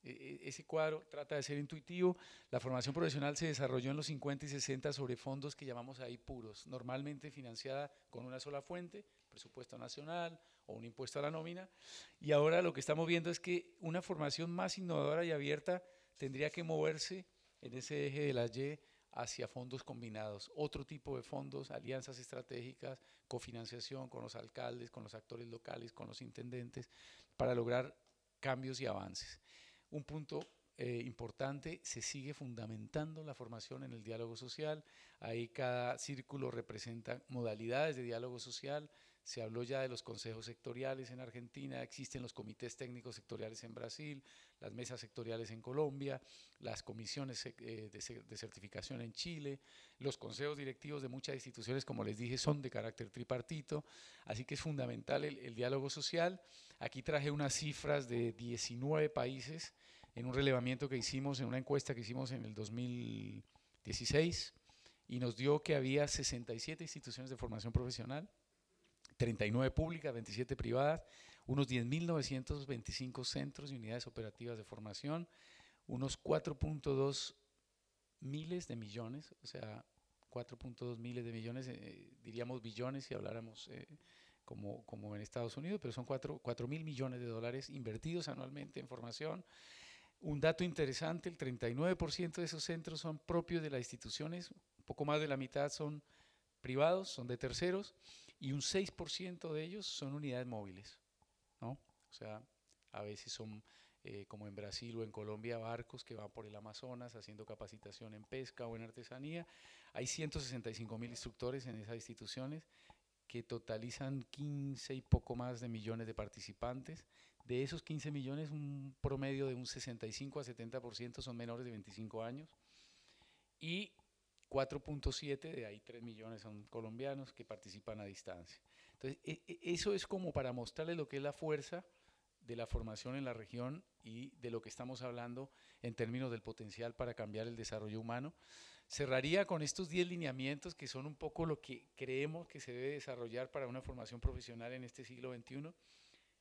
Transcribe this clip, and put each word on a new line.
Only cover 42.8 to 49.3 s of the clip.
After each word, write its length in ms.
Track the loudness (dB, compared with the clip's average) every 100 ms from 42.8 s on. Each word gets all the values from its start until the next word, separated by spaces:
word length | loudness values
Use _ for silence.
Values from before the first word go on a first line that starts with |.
| -8 -8 -10 -12
sectoriales 480 | -8 -6 -6 -6
en 120 | -10 -8
Brasil, 480 | -6 -6 -8 -8 -12 -20 -20 _
las 140 | -10
mesas 260 | -6 -6 -6
sectoriales 520 | -8 -6 -2 -2 -2
en 100 | -6
Colombia, 580 | -2 4 4 2 -2 -4 -8 -20 -20 -8
las 220 | -6 -4
comisiones, 640 | -6 -8 -4 -2 -2 -4 -6
eh, 440 | -8 -8 -6 -8
de 100 | -8
ce-, 220 | -8 -8
de 140 | -10 -8
certificación 640 | -8 -10 -6 -6 -4 -6
en 100 | -6
Chile, 480 | -2 -2